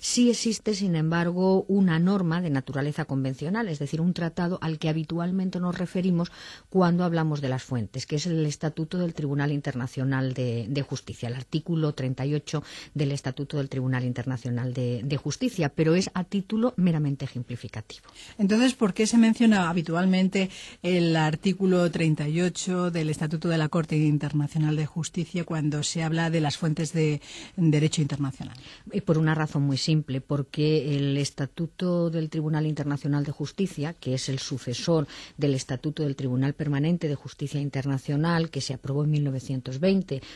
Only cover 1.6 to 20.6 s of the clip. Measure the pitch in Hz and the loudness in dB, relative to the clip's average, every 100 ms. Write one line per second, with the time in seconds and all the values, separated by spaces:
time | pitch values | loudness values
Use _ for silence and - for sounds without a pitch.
1.6 | - 196 185 160 175 202 175 170 175 135 | 4 4 4 4 4 2 2 0 0 -2
2.6 | 131 135 143 147 151 135 131 131 147 214 | -2 -2 -2 -2 -2 -2 -2 -4 -4 -2
3.6 | 214 147 143 160 170 170 165 175 175 180 | -2 -4 -2 0 0 0 -2 -2 -2 -2
4.6 | 160 156 156 160 156 170 175 190 185 180 | -4 -2 0 0 -2 -2 -2 0 -2 -2
5.6 | 175 175 180 214 190 170 175 - - - | -2 -2 -4 0 2 2 0 -6 -18 -20
6.6 | - 190 175 175 180 170 156 147 135 127 | -2 2 4 4 2 2 0 0 -2 -4
7.6 | - 123 101 131 - 151 180 160 151 - | -2 -4 -4 -8 -4 -4 0 0 0 -2
8.6 | 156 160 160 180 175 160 147 143 143 143 | -4 -4 -4 -2 -2 -2 -2 0 0 0
9.6 | 143 123 120 - 135 135 131 127 123 117 | -2 -4 -4 -2 0 0 0 -2 -2 -2
10.6 | 104 143 139 139 - - 117 123 - 156 | -2 -2 -2 -6 -8 -10 -8 -8 -4 -4
11.6 | 165 165 151 - 131 131 139 147 - 151 | -2 0 0 0 -2 -2 -2 -2 -2 -6
12.6 | - - - 143 143 143 135 131 139 147 | -6 -14 -8 -2 -2 -2 -4 -6 -4 -4
13.6 | 139 135 127 127 123 123 131 127 123 120 | -4 -2 -2 0 -2 -4 -4 -4 -2 -2
14.6 | 123 127 123 120 139 139 151 - 254 - | -2 -2 -2 -2 -2 -4 -4 -2 -2 0
15.6 | 147 - 160 175 - 190 175 202 190 220 | -2 2 4 4 2 -4 -4 -4 -2 0
16.6 | 247 - 180 160 143 139 139 123 - 120 | 0 2 2 2 0 -2 -6 -8 -8 -8
17.6 | - 107 - - - - - - 196 214 | -10 -10 -12 -16 -20 -20 -14 -2 2 4
18.6 | 254 - 208 - 220 233 226 220 226 208 | 4 4 0 2 2 6 6 6 6 6
19.6 | 165 180 165 165 185 185 190 190 185 - | 4 0 0 2 4 4 4 2 -2 -4